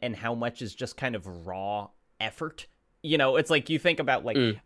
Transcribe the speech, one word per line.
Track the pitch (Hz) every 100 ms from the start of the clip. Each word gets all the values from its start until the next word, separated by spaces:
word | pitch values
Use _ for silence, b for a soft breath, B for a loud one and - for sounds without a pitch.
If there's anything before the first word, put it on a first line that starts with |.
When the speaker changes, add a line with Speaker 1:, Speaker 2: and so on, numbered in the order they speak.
Speaker 1:
and | 123 104
how | 113
much | 117 117 -
is | 104
just | - 117 -
kind | 131
of | 113 95 87 85
raw | 92 98 104 101 _ _ -
effort. | 110 - 160 - - _ _ _
You | 139 151
know, | 131 123
it's | 131
like, | 156 -
you | 160
think | 175 160
about, | 139 131
like, | 120 123
Speaker 2:
Mm. | 117 104